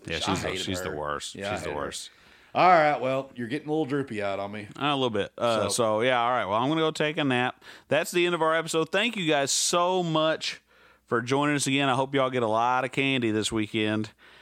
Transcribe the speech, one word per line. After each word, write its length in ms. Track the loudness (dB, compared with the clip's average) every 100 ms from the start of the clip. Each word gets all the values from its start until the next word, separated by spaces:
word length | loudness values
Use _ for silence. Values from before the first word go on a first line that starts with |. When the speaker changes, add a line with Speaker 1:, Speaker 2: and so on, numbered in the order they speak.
| -8
Speaker 1:
Yeah, 100 | -4
Speaker 2:
I 20 |
Speaker 1:
she's 240 | -2 -2
the, 60 | -4
Speaker 2:
hated 140 | -6
Speaker 1:
she's 180 | -4 -4
the 80 | -6
Speaker 2:
her. 60 | -6
Speaker 1:
worst. 380 | -6 -6 -8 -8
Speaker 2:
Yeah, 120 | -6
I 60 |
Speaker 1:
She's 80 | -6
the 60 | -6
Speaker 2:
hate 40 | -6
her. 40 |
Speaker 1:
worst. 260 | -6 -8 -14 -18 -20 -20 -6
Speaker 2:
All 140 | 2 6
right, 320 | 6 4 2
well, 300 | 0 -2 -4 -8
you're 120 | -6
getting 200 | -6 -4
a 20 |
little 160 | -2 -2
droopy 340 | -2 -4 -4
eyed 180 | -4 -4
on 100 | -6
me. 140 | -8 -12 -6
Speaker 1:
A 160 | -2
little 140 | 0 0
bit. 220 | 0 -4 -2
Uh, 240 | 0 2
Speaker 2:
So 40 | 0
Speaker 1:
so, 320 | 2 2 2
yeah, 180 | 2 2
all 100 | 2
right. 140 | 0
Well, 140 | 0 0
I'm 80 | 0
gonna 120 | 0
go 80 | 0
take 260 | 0 -2 0
a 80 |
nap. 380 | 0 2 0 -4 -14 -20 -2
That's 220 | 0 0
the 160 | 0 2
end 80 |
of 80 | 2
our 120 | 2
episode. 360 | 0 0 -2 0
Thank 260 | 0 0 0
you 100 | 0
guys 240 | 2 2
so 500 | 0 2 2 2 2
much 580 | 2 2 2 0 -4 -10 _ _ -20 _ -4
for 160 | -2
joining 320 | 0 0 2 0
us 100 | 0
again. 200 | 2 2
I 60 |
hope 200 | 2 2
y'all 160 | 0 0
get 120 | 2
a 60 | 2
lot 360 | 2 2 2
of 80 | 0
candy 380 | 0 0 2 2
this 200 | 0 0
weekend. 600 | -2 -2 0 0 0 -4 -10 -20 -20